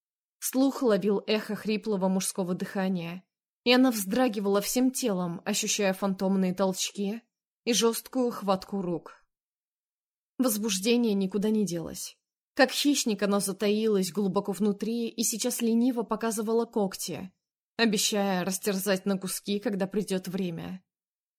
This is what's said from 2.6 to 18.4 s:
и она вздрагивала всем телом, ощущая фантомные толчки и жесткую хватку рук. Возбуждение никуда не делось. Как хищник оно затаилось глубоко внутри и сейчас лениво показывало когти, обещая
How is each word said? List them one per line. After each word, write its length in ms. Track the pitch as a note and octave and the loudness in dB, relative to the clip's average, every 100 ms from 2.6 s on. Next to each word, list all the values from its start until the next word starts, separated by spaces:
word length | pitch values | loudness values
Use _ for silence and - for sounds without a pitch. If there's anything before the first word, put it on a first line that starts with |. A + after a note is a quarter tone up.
| G3+ G3+ F#3+ F#3 E3 F3+ - _ _ _ | -4 -4 -2 -2 -6 -10 -16 _ _ _
и 80 | A#3+ | 4
она 180 | B3+ C4 | 6 6
вздрагивала 720 | A3+ F#3+ A#3+ B3+ G#3 G3 G3+ | 2 0 2 2 2 2 2
всем 320 | G3+ B3+ B3+ | 2 2 2
телом, 500 | C4 B3 F#3 F3 E3+ | 2 0 0 -2 -4
ощущая 480 | - G#3 G#3 - G3 | -4 -2 -2 0 0
фантомные 600 | F#3+ G3 F#3+ F#3+ F#3+ F#3 | 0 -2 0 2 2 2
толчки 640 | F3+ F#3+ F#3 - - G3 A#3 - _ _ _ | 2 0 0 -6 -4 -4 -6 -12 _ _ _
и 80 | - | 0
жесткую 580 | A3 A#3 A3+ - C4 A#3+ | 4 2 2 -2 -2 0
хватку 500 | G3+ G3 F#3+ - G3 | 0 0 0 -2 -4
рук. 420 | F3 D#3+ - - _ _ _ _ _ _ _ _ _ _ _ - | -2 -4 -8 -20 _ _ _ _ _ _ _ _ _ _ _ -2
Возбуждение 720 | B3+ G#3 A3 F#3+ G#3 A#3+ A#3 | 0 0 -2 0 2 2 2
никуда 360 | G3 F#3+ G#3 G#3+ | 0 0 -2 0
не 140 | A3 | 0
делось. 540 | F#3+ E3+ D#3+ - - - _ _ _ | 0 -4 -8 -10 -14 -16 _ _ _
Как 180 | - C4 | 2 2
хищник 500 | - C#4+ C#4 A#3+ G3+ | 4 2 2 0 0
оно 160 | G3+ G3+ | 2 2
затаилось 720 | G3+ F#3+ G#3 G#3+ A3 G3+ F#3 | 0 -2 0 2 2 2 0
глубоко 400 | F3 G3+ G3 G3 | 0 0 0 -2
внутри 580 | F#3 G#3 G3+ G#3+ A#3 A3+ | 0 0 0 -2 -2 -4
и 140 | - | -2
сейчас 400 | - G#3+ B3 A#3+ | -2 -2 -4 0
лениво 400 | A3+ A3+ B3 A#3+ | 2 2 2 0
показывало 640 | A3 G#3+ A3+ G#3+ A3 A3+ A3+ | -4 -4 -2 -2 0 0 0
когти, 640 | A3+ G3 - - C3+ F#3+ _ _ _ _ - | 0 -2 -2 -8 -8 -10 _ _ _ _ 0
обещая 680 | A3+ G3+ - G#3 G3 F#3 | 2 2 2 0 0 0